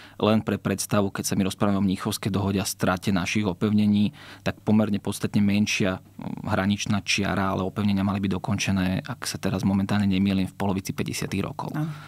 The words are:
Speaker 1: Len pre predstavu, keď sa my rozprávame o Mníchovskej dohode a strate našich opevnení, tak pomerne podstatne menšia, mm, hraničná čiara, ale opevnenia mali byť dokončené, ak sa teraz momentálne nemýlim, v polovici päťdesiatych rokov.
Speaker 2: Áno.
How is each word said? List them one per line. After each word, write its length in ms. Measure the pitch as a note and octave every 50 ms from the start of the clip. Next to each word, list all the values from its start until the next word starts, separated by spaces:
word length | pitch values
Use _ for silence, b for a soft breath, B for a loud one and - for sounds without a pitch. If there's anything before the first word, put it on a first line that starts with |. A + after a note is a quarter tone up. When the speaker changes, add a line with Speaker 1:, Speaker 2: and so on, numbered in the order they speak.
| B B B
Speaker 1:
Len 240 | B G2 G#2+ A2 G#2+
pre 160 | G#2+ - G#2
predstavu, 540 | G2+ - G#2 G2 F#2 - - - G#2+ G2 G2
keď 160 | - - F#2+
sa 80 | - G2
my 100 | G2 F#2+
rozprávame 320 | F#2+ - - A2 G2+ G2+
o 80 | F#2+ G2+
Mníchovskej 460 | F#2+ F#2 - - G#2+ G2+ - - A2
dohode 260 | F#2+ G2 G2+ G2 G2
a 80 | F#2+ F#2
strate 460 | - - - - F#2+ F#2 F2+ - G#2+
našich 320 | G2 F2 F2 - - A2
opevnení, 720 | G#2 G2+ E2+ - A2+ G#2+ G#2+ G#2 G#2 G#2 G#2 G2+ G#2 - - B B B B B B
tak 160 | F#2+ - -
pomerne 340 | - - G#2+ A2 G#2+ G#2 G#2
podstatne 460 | F2+ - G2+ G2+ - - G#2 - G#2+
menšia, 560 | G2+ G2+ G2+ G#2 G#2 - - - A2 F#2+ F#2 F#2
mm, 480 | - - - - - - - - -
hraničná 560 | - G#2 G2 F#2+ G2+ G2+ G2+ - - A2 G2
čiara, 500 | - - - - G2 F2 F#2 G2 F#2+ F#2+
ale 140 | F#2+ F#2+ F#2
opevnenia 400 | F#2+ - G#2 G2+ G#2 G2 G2 G2
mali 160 | G2+ G2 G2+
byť 100 | G2 F#2+
dokončené, 680 | F#2 F#2 - - G#2 G2 - - G2 G2 F#2 F#2 F#2 -
ak 240 | - - D2 - -
sa 100 | - -
teraz 300 | - - F#2+ F#2+ F#2+ -
momentálne 400 | F#2+ G2 G2 G2 G2 G2+ G#2 G2+
nemýlim, 400 | G2 F#2+ F#2 G2 G2+ G2 F#2+ F#2
v 100 | F#2 -
polovici 380 | - G2 G2+ F#2 F#2+ - - -
päťdesiatych 480 | - - - - - - - - G2
rokov. 320 | - - - - - - -
Speaker 2:
Áno. 160 | D3+ D3+ D#3+ B B B